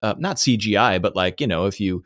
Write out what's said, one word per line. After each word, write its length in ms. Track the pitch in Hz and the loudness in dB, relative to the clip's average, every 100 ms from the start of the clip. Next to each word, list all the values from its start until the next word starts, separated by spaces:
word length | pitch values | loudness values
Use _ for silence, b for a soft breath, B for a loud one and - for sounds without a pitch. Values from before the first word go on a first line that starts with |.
uh, 140 | 110 101 | -6 -4
not 220 | 190 151 | -4 0
C 180 | - 113 | 2 2
G 200 | 107 101 | 2 2
I, 200 | 120 92 | 4 2
but, 180 | 95 | 0
like, 260 | 90 92 - | 0 -2 -2
you 60 | 135 | -2
know, 180 | 85 | 0
if 140 | 98 - | 0 0
you 240 | 98 90 | -2 -2